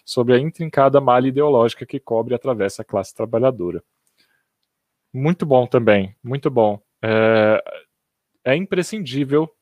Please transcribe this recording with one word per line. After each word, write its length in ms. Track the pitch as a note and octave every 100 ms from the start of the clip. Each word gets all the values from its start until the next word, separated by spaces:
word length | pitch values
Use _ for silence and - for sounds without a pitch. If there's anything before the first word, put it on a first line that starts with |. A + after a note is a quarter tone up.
sobre 300 | - - A#2+
a 40 | B2
intrincada 600 | D#3 - D#3+ - C3+ C#3
malha 280 | C3+ B2 C3
ideológica 580 | C3 D3 B2 A#2 - B2+
que 120 | C#3
cobre 360 | - A2+ A#2
e 20 | A#2+
atravessa 460 | C3+ A2+ G2 -
a 20 |
classe 300 | - G2+ F#2+
trabalhadora. 680 | - A2+ B2 C3 A2+ F2 E2+ _ _ _ _ _ _ _ _ _ _ _ _ _
Muito 340 | B2+ D3 F3+ D#3+
bom 200 | C3 A#2+
também, 480 | B2+ A2 G2+ F#2+ -
muito 280 | A#2+ C3+ D3+
bom. 280 | B2 G#2+ G#2 _ _
É, 600 | A2+ A2 A2 A2 G#2+ G#2+ - - _ _ _ _ _ _
é 100 | B2+ D3
imprescindível, 920 | F#3+ F3+ E3+ G#3+ C#3+ C3 C3+ D3 D#3+ _